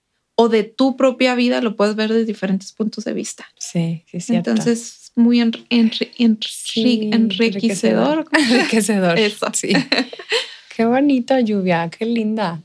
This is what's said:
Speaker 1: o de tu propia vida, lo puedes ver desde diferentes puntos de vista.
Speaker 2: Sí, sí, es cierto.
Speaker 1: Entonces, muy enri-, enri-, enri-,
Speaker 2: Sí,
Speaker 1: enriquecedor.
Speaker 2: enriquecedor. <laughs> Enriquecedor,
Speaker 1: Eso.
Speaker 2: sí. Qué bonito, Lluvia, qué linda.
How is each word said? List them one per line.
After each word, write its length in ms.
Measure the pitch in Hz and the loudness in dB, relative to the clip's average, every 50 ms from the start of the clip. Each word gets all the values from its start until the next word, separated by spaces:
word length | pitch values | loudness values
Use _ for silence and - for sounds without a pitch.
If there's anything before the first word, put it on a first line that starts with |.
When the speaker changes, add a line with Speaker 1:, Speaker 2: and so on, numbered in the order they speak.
| _ _ _ _ _ _ _ | _ _ _ _ _ _ _
Speaker 1:
o 160 | - 233 233 | 2 4 4
de 140 | 226 220 202 | 4 2 0
tu 340 | 214 - - 262 269 254 | -2 -2 0 0 0 2
propia 380 | - 277 262 254 254 254 254 247 | 2 0 0 2 2 0 0 2
vida, 260 | 240 247 247 254 254 | 2 2 2 2 0
lo 140 | 247 220 196 | -2 -2 0
puedes 200 | - 202 208 214 | 0 0 0 0
ver 140 | 214 220 214 | -2 -2 0
desde 140 | 220 226 226 | 0 0 0
diferentes 460 | 226 214 - - 190 190 190 - - | -2 -4 -4 -2 -2 -2 -4 -4 -10
puntos 320 | - - 220 220 - - - | -8 -6 -6 -6 -6 -6 -8
de 80 | - - | -6 -6
vista. 320 | 180 214 - - - - - _ _ | -6 -8 -8 -12 -16 -20 -20 _ _
Speaker 2:
Sí, 440 | - - - 175 165 165 170 160 - _ | -16 -6 -4 -2 -2 -2 -4 -6 -10 _
sí, 80 | - | -12
es 80 | 175 - | -10 -4
cierto. 240 | - 233 - - 240 | -2 -2 0 0 0
Speaker 1:
Entonces, 600 | 226 220 - 240 233 233 - - - - - - _ | -2 0 2 0 0 -2 -4 -12 -18 -20 -20 -8 _
muy 260 | 240 233 240 240 240 | 2 4 4 4 4
enri-, 260 | 240 226 226 - - _ | 2 0 -2 -4 -6 _
enri-, 420 | 247 240 226 220 - - - - - | 2 4 4 2 2 -2 -6 -6 -2
enri-, 320 | - 240 226 214 220 - - | 2 2 2 2 0 -4 -10
Speaker 2:
Sí, 600 | - - - - - 226 226 254 233 214 214 214 220 | -10 -12 -12 -6 -4 0 2 2 2 2 0 0 2
Speaker 1:
enriquecedor. 1120 | 233 226 202 185 185 233 226 190 202 226 226 196 175 - 220 220 220 233 277 302 320 302 | 2 2 2 0 0 0 0 0 0 -2 -2 -2 0 0 0 2 2 2 2 0 -2 -2
Speaker 2:
enriquecedor. 0 | - | 0
<laughs> 180 | - 311 294 226 | 0 2 2 4
Enriquecedor, 680 | 247 240 330 285 226 226 202 220 214 196 185 175 170 170 | 2 2 2 2 0 0 0 2 0 2 2 2 2 2
Speaker 1:
Eso. 260 | 214 208 214 - - - - | 0 0 -2 -4 -6 -4 -4
Speaker 2:
sí. 200 | - - - - 285 254 - - - 254 - - - - - 427 494 523 - - - - - - | -4 -2 0 0 0 0 0 -2 -2 -2 -6 -10 -16 -10 -6 -6 -6 -6 -6 -14 -20 -20 -12 -4
Qué 100 | - 226 | -2 0
bonito, 520 | 233 240 262 285 294 269 254 240 - 269 | 2 2 2 2 2 2 0 2 0 2
Lluvia, 520 | 262 240 214 214 202 185 185 170 165 170 165 | 2 2 0 0 -2 0 0 0 0 -2 -6
qué 140 | - - 226 | -6 -6 -4
linda. 560 | 226 233 226 214 214 220 214 202 170 165 156 | -2 -2 -2 -2 -2 -2 -2 -4 -4 -6 -4